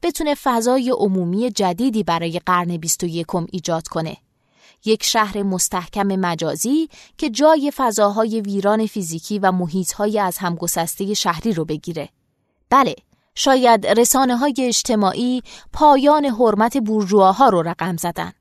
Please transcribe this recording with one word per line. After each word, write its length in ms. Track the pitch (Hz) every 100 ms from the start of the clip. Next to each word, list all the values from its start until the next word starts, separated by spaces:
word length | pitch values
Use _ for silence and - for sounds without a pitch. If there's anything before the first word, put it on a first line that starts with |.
بتونه 320 | 339 - 311 285
فضای 460 | - 233 226 254 247
عمومی 600 | 254 202 190 170 190 247
جدیدی 520 | - 190 180 262 220
برای 380 | 180 170 170 170 -
قرن 320 | 180 175 175
بیست 260 | 165 -
و 40 | 180
یکم 380 | 165 165 185 165
ایجاد 360 | 185 160 165 165
کنه. 300 | 165 160 - _ _ _ _ _ _ -
یک 180 | 220
شهر 400 | - 226 214 202
مستحکم 640 | 202 185 - 185 170 214 196
مجازی 800 | 190 185 165 160 151 233 294 320 - - _
که 120 | 311
جای 420 | 214 302 320 285 -
فضاهای 640 | 254 214 208 202 226 220
ویران 460 | 202 202 196 220 220
فیزیکی 520 | - 175 165 - 208
و 120 | 190
محیط‌های 680 | 185 175 180 180 - 208 214
از 180 | 190 175
هم 180 | 180 170
گسسته 580 | 170 - 165 - 196
شهری 400 | 208 190 165 226
رو 120 | 175 160
بگیره. 440 | 156 - 165 143 _ _ _ _ _ _
بله، 260 | 262 247 139 _ _ _ -
شاید 520 | - 269 247 226 214
رسانه‌های 680 | 208 240 254 262 240 285 262
اجتماعی 840 | 254 226 - 220 196 - 247 254 - - -
پایان 520 | - 302 277 285 302 285
حرمت 520 | 220 240 208 226 277
بورژواها 720 | 214 220 196 202 190 190 269
رو 120 | 190
رقم 360 | 165 175 196 170
زدن. 340 | 175 170 170 -